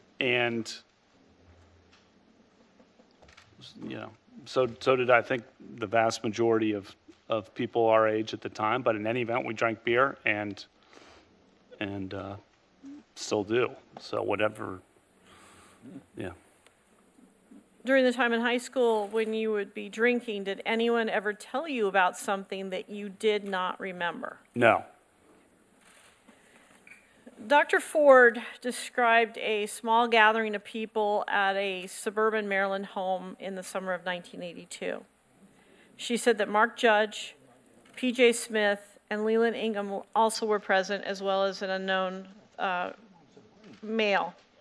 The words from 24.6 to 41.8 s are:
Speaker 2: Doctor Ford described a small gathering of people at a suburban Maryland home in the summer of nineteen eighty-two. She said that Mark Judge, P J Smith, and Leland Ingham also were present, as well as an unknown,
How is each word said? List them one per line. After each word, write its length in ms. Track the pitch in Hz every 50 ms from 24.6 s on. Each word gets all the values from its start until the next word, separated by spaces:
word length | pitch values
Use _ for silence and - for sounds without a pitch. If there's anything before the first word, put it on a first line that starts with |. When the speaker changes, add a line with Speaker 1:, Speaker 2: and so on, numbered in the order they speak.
| 120 113 98 85 - - - _ _ _ _ _ _ _ - - _ _ _ _ _ _ _ _ _ - - - - - _ _ _ - - _ _ _ _ - - _ - - _ - - - _ _ _ _ _ 247 - - 214
Speaker 2:
Doctor 360 | 214 285 294 339 330 392 359
Ford 600 | - - - 320 294 285 262 254 247 233 220 240 226 - - -
described 760 | - 247 - - - - - - 247 233 226 233 233 220 226 -
a 260 | - 202 220 208 208
small 420 | 208 - - - 226 226 233 240
gathering 480 | 233 233 226 214 214 220 226 220 214 208
of 80 | 202 -
people 600 | - - 226 220 214 - 220 214 208 208 202 -
at 300 | - - 202 196 196 196
a 300 | 196 202 196 190 185 180
suburban 600 | 196 - - - 226 202 214 220 220 214 220 214
Maryland 380 | 202 196 190 196 196 190 196 202
home 500 | - - 208 185 185 185 180 185 185 -
in 180 | - - 190 196
the 80 | 185 180
summer 280 | - - 196 190 185
of 140 | 180 175 175
nineteen 360 | 185 180 175 175 - - 180
eighty-two. 600 | 175 175 160 - 175 - - - 185 180 - - - _ _ _ _ _ _ _ - _ _ _ _ _ - _ - _ _
She 180 | - - - 240
said 220 | 220 - 247 226
that 100 | 202 208
Mark 300 | 208 208 208 226 233 226
Judge, 580 | - - 233 214 208 214 208 - - - - - _ - - - _ _ _ _ - _ - -
P 160 | - - 254 233
J 180 | 247 247 233
Smith, 640 | 233 233 - - 220 214 208 202 202 202 - - - - _ _
and 160 | 214 214 214
Leland 320 | 220 220 226 233 233 214
Ingham 460 | 127 208 226 214 208 208 202 196 190 - - _
also 300 | 208 226 220 220 - 233
were 140 | 214 214 202
present, 440 | 202 - 202 190 185 185 202 196 -
as 180 | - 196 190
well 220 | 196 196 190 196 196
as 180 | 196 185 -
an 80 | 202 190
unknown, 600 | 190 190